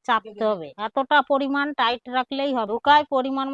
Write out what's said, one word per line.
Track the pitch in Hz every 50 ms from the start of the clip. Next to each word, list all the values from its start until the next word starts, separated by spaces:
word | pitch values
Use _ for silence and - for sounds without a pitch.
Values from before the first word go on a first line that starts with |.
| _ -
চাপতে | 240 220 - 220 208 208 226 214
হবে। | 214 180 160 143 - - 208 226
এতটা | - 277 269 - 302 294 269 -
পরিমাণ | 285 269 285 269 277 277 285 294 285 -
টাইট | 247 226 247 233 - 254 247 254
রাখলেই | 254 - 277 269 277 285 269 247
হবে। | 220 196 214
ধোকায় | 233 - 277 294 302 302 - 285
পরিমাণ | 262 254 269 269 269 269 269